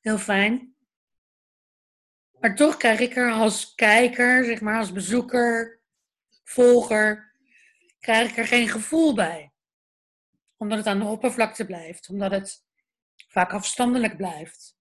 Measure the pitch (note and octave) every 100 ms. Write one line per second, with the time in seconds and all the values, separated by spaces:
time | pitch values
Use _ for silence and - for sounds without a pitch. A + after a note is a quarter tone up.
0 | A3 G#3+ - G3 G#3 B3 - _ _ _
1 | _ _ _ _ _ _ _ _ _ _
2 | _ _ _ _ - G3+ D4+ D4+ A#3+ G#3+
3 | B3 B3 B3 A3 G#3+ G#3 - - A3 G#3+
4 | B3 B3 B3 B3+ A#3+ A3+ G#3+ A3 G3+ F#3
5 | F#3 A#3+ A#3+ B3 A#3+ A3+ A3+ - _ _
6 | _ _ _ _ - - B3 B3 - G#3+
7 | G#3+ G#3+ _ _ _ _ _ _ _ _
8 | - A3+ A#3 - A3+ A#3+ A3+ A3+ G#3+ D#4+
9 | D#4+ A3 E3+ E3 D3 _ _ _ _ _
10 | _ _ _ _ _ _ G#3 G#3+ G#3+ G3
11 | G#3 G#3+ B3 A#3 G#3+ - F#3+ F3 E3 F3
12 | - G3 G3 G3 G3 - _ _ _ _
13 | _ _ - - F#3 G3+ - - B3 B3
14 | A3 D3+ F#3 D#3 E3 - - _